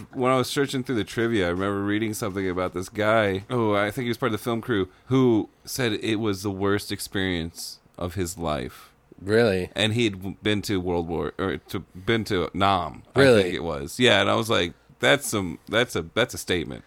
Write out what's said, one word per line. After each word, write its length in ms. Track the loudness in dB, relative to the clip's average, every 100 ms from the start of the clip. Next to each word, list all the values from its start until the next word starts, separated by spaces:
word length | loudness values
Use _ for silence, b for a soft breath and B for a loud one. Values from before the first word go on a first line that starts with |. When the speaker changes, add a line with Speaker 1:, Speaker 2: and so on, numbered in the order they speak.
| -8
Speaker 1:
when 180 | -2 0
I 60 | 2
was 140 | 0
searching 340 | 0 -2 -2
through 120 | -2 -2
the 100 | -2
trivia, 420 | -2 0 2 0
I 40 |
remember 300 | 0 -2 -2
reading 300 | -2 -2 -2
something 360 | -4 -6 -2 -2
about 240 | -2 -4
this 160 | -4 -6
guy. 560 | -2 2 2 2 -2 -2
Oh, 240 | 0 2
I 180 | 2 0
think 120 | -2
he 60 | -4
was 80 | -2
part 160 | -2
of 40 | -2
the 60 |
film 160 | -2 -4
crew, 300 | 0 0 0 b 0
who 420 | 4 6 4 0 _
said 300 | -10 -4 -2
it 240 | -2 -2 0
was 260 | 0 -2
the 80 | -4
worst 400 | -2 0 0 -2
experience 880 | -8 -6 -2 0 -2 -4 -8 -14 -16 _ -10
of 180 | -6 -4
his 220 | -6 -4
life. 520 | -4 -4 -6 -12 -20 _ _ -12
Speaker 2:
Really? 480 | 0 4 4 2 -2
Speaker 1:
And 200 | -2 0
he'd 220 | 2 0 -2
w-, 180 | -10 -4
been 180 | -2 -2
to 180 | 0 -2
World 260 | 0 -2 -2
War, 260 | -4 -4 -4
or 160 | -4 -4 -6
to, 100 | -10 -10 -8
been 300 | -2 0 0
to 240 | -2 -2
Nam, 500 | 0 2 2 -2 -10 -2 4
I 60 |
Speaker 2:
Really? 220 | 8 8
Speaker 1:
think 120 | 4 0
it 80 |
was. 340 | -4 -6 -6 2
Yeah, 180 | 4 6
and 100 | 4
I 60 | 2
was 140 | 2
like, 240 | 0 0 -4 _ _
"That's 260 | 2 2 0
some, 300 | -2 -2 -6 -2
that's 260 | 0 0 -2
a, 60 | -4
that's 200 | -2 -2
a 40 | -2
statement." 460 | -2 -2 -2 -8